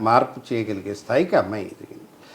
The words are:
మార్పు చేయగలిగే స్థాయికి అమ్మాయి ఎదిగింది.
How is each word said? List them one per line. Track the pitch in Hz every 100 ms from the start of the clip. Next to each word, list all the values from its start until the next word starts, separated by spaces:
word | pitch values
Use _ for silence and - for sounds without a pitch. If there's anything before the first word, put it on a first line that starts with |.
మార్పు | 110 120 - - -
చేయగలిగే | 117 107 98 95
స్థాయికి | 101 - 127 185 170
అమ్మాయి | 95 107
ఎదిగింది. | 92 - - - - - -